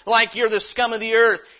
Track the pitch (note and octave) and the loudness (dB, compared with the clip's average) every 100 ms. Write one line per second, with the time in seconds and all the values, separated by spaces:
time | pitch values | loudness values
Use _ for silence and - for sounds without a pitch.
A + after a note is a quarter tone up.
0 | G3+ A3+ A3+ G#3 A3 G#3 - - A#3+ A3 | 0 2 2 0 -2 -2 -4 -4 -4 -4
1 | A3 A3+ A#3 F3 - | -2 2 2 0 -8